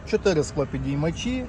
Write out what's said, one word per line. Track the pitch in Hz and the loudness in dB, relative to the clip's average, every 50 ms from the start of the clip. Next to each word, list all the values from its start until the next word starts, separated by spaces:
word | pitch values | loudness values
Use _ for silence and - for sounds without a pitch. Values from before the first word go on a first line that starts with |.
| - - | -4 0
чотири | 220 208 - 202 180 156 135 | 0 2 4 4 4 4 2
склопідіймачі, | - - 151 139 - - 135 135 135 139 143 151 170 160 - - 233 254 254 247 | 0 0 -2 -2 -2 -2 -4 -2 -2 0 0 0 0 0 -2 -2 -2 -2 -2 -4